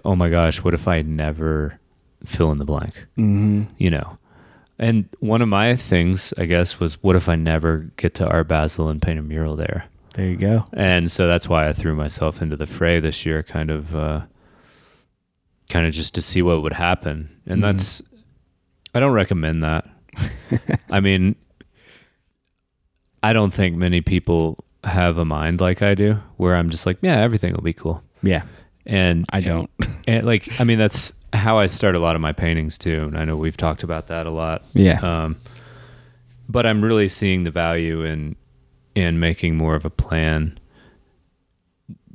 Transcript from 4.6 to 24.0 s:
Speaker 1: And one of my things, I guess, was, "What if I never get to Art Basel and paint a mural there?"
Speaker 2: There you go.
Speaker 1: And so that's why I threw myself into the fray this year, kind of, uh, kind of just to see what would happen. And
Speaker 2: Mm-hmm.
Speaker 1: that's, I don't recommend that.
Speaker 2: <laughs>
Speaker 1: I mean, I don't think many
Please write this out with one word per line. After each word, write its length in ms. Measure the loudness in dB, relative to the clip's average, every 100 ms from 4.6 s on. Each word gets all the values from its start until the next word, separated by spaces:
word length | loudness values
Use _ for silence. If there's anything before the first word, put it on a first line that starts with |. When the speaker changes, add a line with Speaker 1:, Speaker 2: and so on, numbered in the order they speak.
| _ -4
Speaker 1:
And 300 | 0 0 -2 -6
one 220 | 0 2
of 60 | 2
my 260 | 2 2 0
things, 580 | 2 2 2 0 -4 -4
I 80 | -2
guess, 340 | 0 0 -2
was, 220 | -6 0
"What 120 | 2 4
if 120 | 4
I 80 | 0
never 540 | 0 0 0 -2 -4 -4
get 160 | -4 -2
to 120 | 0
Art 200 | 0 2
Basel 420 | 0 0 -2 -2
and 120 | -2
paint 180 | -2 -4
a 20 |
mural 320 | -6 -4 -4 -4
there?" 280 | -6 -6 -10 _ _
Speaker 2:
There 140 | -4 -4
you 80 | 0
go. 280 | 2 2 0
Speaker 1:
And 380 | 0 2 2 2
so 160 | 2 2
that's 200 | 2 2
why 180 | 2 2
I 60 |
threw 200 | 0 -2
myself 480 | -2 -4 -4 -4 -4
into 140 | -6 -6
the 100 | -8
fray 340 | -2 2 2
this 240 | 0 -4 -4
year, 180 | -4
kind 260 | -4 -6 -4
of, 260 | -6 -6 -6
uh, 260 | -4 -4 -8 _ _ _ _ _ _ _ _ _ _ _ _ _ -4
kind 160 | 0 0
of 80 |
just 220 | -2 -6 -6
to 60 |
see 200 | -2 0
what 220 | 2 2
would 100 | -2
happen. 560 | -2 0 0 -4 -8 -10 -16 -6
And 160 | -2
Speaker 2:
Mm-hmm. 0 |
Speaker 1:
that's, 400 | 0 0 -2 -6 -14 _ _ _ _ _ _ _ -6 0
I 40 |
don't 120 | 2
recommend 480 | 2 2 0 0 0
that. 240 | 0 -2 -4 -14 _ -6 -6 -6
Speaker 2:
<laughs> 500 | -4 -4 -2 -4 -2
Speaker 1:
I 100 | 0
mean, 340 | 2 2 2 -2 _ _ _ _ _ -20 _ _ _ _ _ _ _ _ _ _ _ _
I 120 | 2
don't 200 | 4 2
think 220 | 2 0 2
many 240 | 2 2